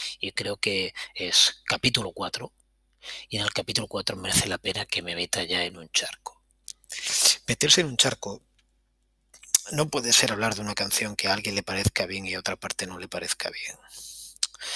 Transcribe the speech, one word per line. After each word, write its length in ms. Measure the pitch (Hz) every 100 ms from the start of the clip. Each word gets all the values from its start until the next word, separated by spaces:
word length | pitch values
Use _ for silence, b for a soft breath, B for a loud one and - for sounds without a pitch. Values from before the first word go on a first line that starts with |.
| B B
y 100 | 95
creo 260 | - 101 101
que 380 | 107 95 92 B B
es 480 | - 90 - - - -
capítulo 460 | 101 131 117 104
cuatro 400 | - - - 127 _ _ _ _ _ B B B
y 80 | 110
en 60 |
el 100 | 104
capítulo 360 | - - - 104
cuatro 280 | 98 - 95
merece 320 | 98 95 101
la 100 | 87
pena 280 | 98 92 101
que 160 | -
me 140 | 87 87
meta 260 | 90 -
ya 220 | 87 90
en 120 | 87 90
un 120 | 80
charco. 520 | - - - - - _ _ - - - B B B B B -
Meterse 320 | 117 151 -
en 80 | 156
un 80 | 120
charco 460 | 131 - 101 110 _ _ _ _ _ _ _ _ _ - - - -
no 160 | 151 156
puede 240 | 143 120
ser 180 | - 127
hablar 240 | 107 110
de 60 | 101
una 160 | 104 -
canción 400 | 101 - 107 104
que 100 | 101
a 60 |
alguien 240 | 101 104 101
le 80 |
parezca 420 | 98 98 101 - 92
bien 180 | 98
y 100 | 92
a 40 | 92
otra 160 | 95
parte 320 | 92 98 - 92
no 140 | 90
le 80 | 90
parezca 420 | 90 87 - -
bien. 260 | - - - - - - - - - - B B